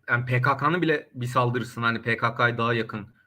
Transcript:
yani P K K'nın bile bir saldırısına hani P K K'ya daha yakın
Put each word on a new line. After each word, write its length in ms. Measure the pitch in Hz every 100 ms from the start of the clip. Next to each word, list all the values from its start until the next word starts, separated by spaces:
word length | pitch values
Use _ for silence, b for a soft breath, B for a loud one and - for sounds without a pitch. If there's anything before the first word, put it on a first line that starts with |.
| -
yani 160 | 123
P 180 | 127 127
K 140 | 139 127
K'nın 260 | 143 175
bile 280 | 160 147 -
bir 120 | 127 123
saldırısına 600 | 131 123 120 113 117 117
hani 160 | 113
P 140 | 113 113
K 180 | 117
K'ya 240 | 120 120 117
daha 160 | 117
yakın 400 | 117 107 110 98 b